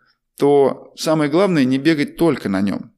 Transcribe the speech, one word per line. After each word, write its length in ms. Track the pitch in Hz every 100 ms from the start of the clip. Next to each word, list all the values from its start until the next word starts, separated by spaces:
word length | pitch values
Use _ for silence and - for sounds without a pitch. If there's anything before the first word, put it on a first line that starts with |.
| _ _ _ -
то 560 | 143 143 135 - - -
самое 320 | 160 156 147
главное – 340 | 160 196 160
не 140 | 127 135
бегать 380 | 147 156 147 -
только 340 | 170 127 101
на 120 | 95
нём. 300 | 101 - -